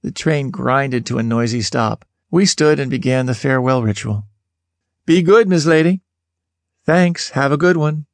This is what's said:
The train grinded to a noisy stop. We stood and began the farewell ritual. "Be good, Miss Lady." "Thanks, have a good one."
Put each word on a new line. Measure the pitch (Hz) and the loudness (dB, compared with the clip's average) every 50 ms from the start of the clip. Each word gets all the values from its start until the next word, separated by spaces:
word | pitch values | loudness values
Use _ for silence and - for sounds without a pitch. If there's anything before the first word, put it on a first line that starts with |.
The | - - | -10 -10
train | - - - 160 151 147 139 127 | -10 -4 -2 -2 -2 -2 -4 -6
grinded | - - 123 123 127 139 139 135 127 120 - | -8 -6 -2 0 0 0 0 -2 -4 -6 -4
to | - 120 113 | -4 -4 -4
a | 113 | -2
noisy | 113 117 117 117 113 113 120 | -2 -2 -2 -2 -2 -2 -4
stop. | 104 - - 123 113 110 110 - _ _ _ _ _ _ | -4 -4 -2 -2 -2 -2 -4 -6 _ _ _ _ _ _
We | - 175 202 | 0 2 2
stood | 190 - - 151 151 151 143 | 2 2 2 2 2 2 2
and | 139 127 | -2 -4
began | 135 127 - 127 127 131 127 | -6 -4 -2 0 0 0 0
the | 127 123 | -2 -4
farewell | - - 139 131 131 123 127 131 127 | -2 0 0 0 2 2 0 0 0
ritual. | 117 107 101 - - 110 104 104 104 - _ _ _ _ _ _ _ _ _ _ _ _ _ _ _ | 0 -2 -2 -4 -4 -6 -6 -6 -8 -12 _ _ _ _ _ _ _ _ _ _ _ _ _ _ _
"Be | - 160 185 | 2 2 2
good, | 170 165 202 226 226 190 | 4 4 4 4 4 4
Miss | 180 165 143 | 2 2 2
Lady." | 165 160 156 160 175 190 185 _ _ _ _ _ _ _ _ _ _ _ _ _ _ _ _ _ | 2 2 4 4 2 0 -2 _ _ _ _ _ _ _ _ _ _ _ _ _ _ _ _ _
"Thanks, | - 160 180 180 175 170 - - - | 0 2 2 2 2 0 -4 -10 -6
have | - 143 139 139 | -4 -2 0 0
a | 147 | 0
good | 143 170 180 175 | 2 2 2 2
one." | 165 151 151 151 151 147 _ | 2 0 -2 -4 -6 -10 _